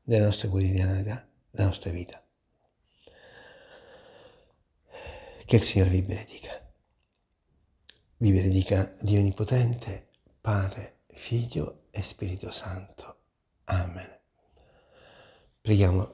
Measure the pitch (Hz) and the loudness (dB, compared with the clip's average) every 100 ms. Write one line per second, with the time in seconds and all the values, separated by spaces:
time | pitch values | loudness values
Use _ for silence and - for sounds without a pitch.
0 | - 110 104 - 104 95 95 95 92 95 | 0 4 4 2 -2 0 2 2 2 0
1 | 104 120 - _ _ - 101 87 - 85 | -4 -8 -14 _ _ 0 0 0 -6 -8
2 | 90 - _ _ _ _ _ _ _ _ | -10 -16 _ _ _ _ _ _ _ _
3 | _ - - - - - - - - - | _ -20 -20 -20 -20 -20 -20 -20 -20 -20
4 | - - - _ _ _ _ _ _ - | -20 -20 -20 _ _ _ _ _ _ -18
5 | - - - - - 113 - 101 92 92 | -16 -16 -18 -18 2 2 4 2 2 2
6 | 98 92 - - - - - _ _ _ | 0 -6 -10 -16 -16 -16 -18 _ _ _
7 | _ _ _ _ _ _ _ _ - - | _ _ _ _ _ _ _ _ -20 -20
8 | _ - 107 95 95 95 92 95 95 - | _ 0 4 4 4 2 2 2 0 -4
9 | 104 104 101 - 104 127 120 120 - 92 | 0 4 2 0 0 2 2 -2 -6 -12
10 | - _ _ _ - 101 98 - - - | -14 _ _ _ -2 0 0 -4 -14 -18
11 | _ - - 117 120 156 - - _ - | _ -18 -4 -4 -2 -4 -6 -8 _ -8
12 | 95 - 98 95 - - 95 92 95 - | -8 -6 -8 -6 -10 -12 -10 -12 -12 -18
13 | - - _ _ _ _ - 92 87 87 | -20 -20 _ _ _ _ -2 -2 -2 -6
14 | - - _ _ _ _ _ _ _ _ | -14 -20 _ _ _ _ _ _ _ _
15 | - - - _ _ _ - 104 95 92 | -20 -20 -20 _ _ _ 2 6 6 4
16 | - | 0